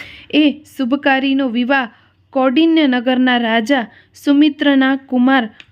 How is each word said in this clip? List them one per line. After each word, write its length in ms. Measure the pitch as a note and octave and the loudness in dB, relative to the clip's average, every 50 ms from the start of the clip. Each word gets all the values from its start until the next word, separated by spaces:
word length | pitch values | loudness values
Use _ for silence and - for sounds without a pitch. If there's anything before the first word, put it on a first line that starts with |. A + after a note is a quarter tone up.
| - - - - - - | -20 -20 -20 -20 -12 -4
એ 320 | - D4+ D#4 C#4+ B3 - - - - - | 0 0 2 0 0 -4 -12 -16 -10 -6
શુભકારીનો 720 | C4+ A#3 C4+ C#4+ - D4 C4+ C4 C4 C#4 C4+ C4+ C#4 B3+ | -4 -4 -4 -2 0 0 -2 0 0 -2 -2 -2 -2 -2
વિવાહ 420 | A3 B3 B3 A#3+ C#4+ C4+ B3+ A3 - _ _ _ _ _ _ _ | -2 -4 -2 -2 -2 -2 -2 -6 -10 _ _ _ _ _ _ _
કૌંડિન્ય 580 | - C4+ C4 C4 B3 D4 D#4+ E4 E4 D#4+ D#4 C4+ | -4 -2 0 0 2 2 2 2 2 2 2 0
નગરના 500 | B3 B3 A#3 B3+ B3+ B3+ B3+ B3+ B3 A#3+ | 0 -2 -2 -2 -2 0 0 0 0 0
રાજા 500 | A#3 A3+ A3+ A#3 A3 A3 C#4+ C4 A3+ - - - _ _ _ - - | 0 0 -2 -2 0 0 -2 -2 -2 -6 -12 -20 _ _ _ -8 -2
સુમિત્રના 720 | D4 C#4+ C#4+ D4+ D#4 C#4+ - D4+ D4 C#4 C4+ C4+ C4 C4+ | 0 2 4 2 2 0 0 0 0 2 2 2 0 0
કુમાર 540 | C4+ C4+ - B3+ B3+ A#3+ C4 C4+ C4 A#3 A3 - - - _ | -4 -4 -4 -2 0 2 2 2 0 0 -4 -8 -18 -20 _